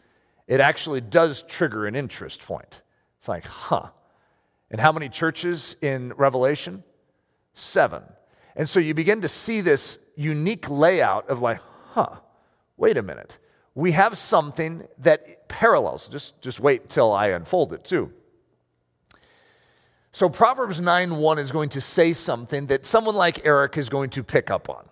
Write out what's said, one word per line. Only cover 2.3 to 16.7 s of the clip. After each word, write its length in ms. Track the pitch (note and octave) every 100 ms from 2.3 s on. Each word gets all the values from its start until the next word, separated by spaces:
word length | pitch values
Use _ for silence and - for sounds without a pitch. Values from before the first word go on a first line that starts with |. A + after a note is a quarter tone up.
| - -
point. 380 | E2 - - _ _ _ _
It's 100 | -
like, 180 | F2 -
huh. 440 | - - B2 - _ _ _ _ _ _ _ _
And 100 | A2+
how 120 | D#3
many 180 | D#3+ C#3
churches 640 | - D#3+ D3+ F3 E3+ - -
in 320 | C#3+ C3 B2
Revelation? 720 | B2+ C#3 B2 C3 D3 F3+ F#3+ - _ _ _ _ _ _ -
Seven. 480 | - F#3 B2 C#2+ - _ _ _ _ -
And 140 | D#3
so 100 | F#3
you 140 | D#3
begin 280 | D#3 E3 G#3+
to 60 | E3
see 340 | - - A3
this 360 | E3+ C#3 - - _ -
unique 540 | D3+ D3+ E3+ A3+ -
layout 580 | C#3+ E3 F3+ A2+ G2 -
of 120 | B2
like, 180 | A#2+ G2 - - -
huh, 260 | - - - _ _ _ _ _ -
wait 200 | G#2+ C3
a 40 |
minute. 380 | F#2 A#1+ - - _ _ _ B2+
We 160 | F3
have 240 | D#3+ G#3+ G3+
something 720 | - F#3+ D3 C3+ D#3+ E3 - -
that 480 | D3 D#3 - - -
parallels. 600 | - A3+ E3 F#2 C2 -
Just, 320 | C#3+ - _
just 180 | C3 A#2
wait 300 | C#3